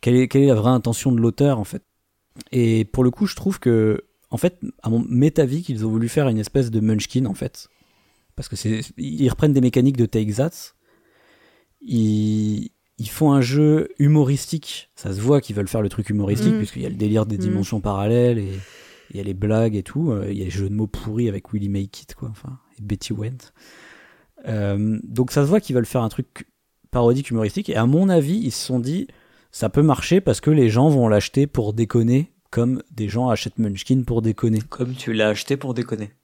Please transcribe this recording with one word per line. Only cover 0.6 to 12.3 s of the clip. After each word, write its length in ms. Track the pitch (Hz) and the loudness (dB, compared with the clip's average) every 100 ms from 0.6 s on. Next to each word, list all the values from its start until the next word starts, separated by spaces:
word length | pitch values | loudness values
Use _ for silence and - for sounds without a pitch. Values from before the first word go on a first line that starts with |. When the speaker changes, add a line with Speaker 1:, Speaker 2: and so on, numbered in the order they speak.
| 107 | 4
Speaker 1:
intention 400 | 127 120 113 - | 2 2 -2 0
de 60 | 120 | 2
l'auteur, 380 | 117 - 143 131 | 2 2 0 0
en 40 | |
fait. 180 | 101 - _ _ _ _ _ - - | -4 -10 _ _ _ _ _ -20 -6
Et 320 | 127 117 113 107 | 0 2 2 0
pour 180 | - 127 | 2 0
le 40 | |
coup, 140 | 120 101 | 2 -4
je 100 | - | -2
trouve 240 | - 98 | -6 -2
que, 440 | - 117 110 107 - _ _ | 2 2 2 0 -6 _ _
en 60 | 117 | -8
fait, 220 | 175 175 - - | -8 -10 -16 -10
à 80 | - | -4
mon 100 | 113 120 | -2 0
métavis, 560 | 123 147 151 139 143 | 2 2 2 0 -2
qu'ils 220 | 175 120 110 | -6 -4 -2
ont 40 | |
voulu 200 | 110 117 | -2 -2
faire 180 | 156 139 | 0 0
une 120 | 110 | 0
espèce 320 | 107 139 120 | -2 -2 -2
de 80 | 113 | 0
Munchkin, 440 | 107 110 - 127 131 | 0 0 -2 -4 -4
en 80 | 190 | -4
fait. 340 | 127 - - _ _ _ _ _ _ - | -8 -10 -20 _ _ _ _ _ _ -16
Parce 140 | - | -12
que 80 | 92 | -6
c'est, 240 | 110 113 - - | -4 -4 -6 -10
ils 320 | - - 135 | -8 0 0
reprennent 240 | - 156 | 2 2
des 80 | 139 | 4
mécaniques 360 | 123 127 127 135 | 4 4 2 2
de 80 | 113 | 0
Take 260 | 113 107 | 0 -2
That. 180 | 104 151 - - _ _ _ _ _ _ _ _ _ _ _ 277 | -2 -2 -4 -20 _ _ _ _ _ _ _ _ _ _ _ -4
Ils, 880 | 117 110 107 107 | 0 2 2 0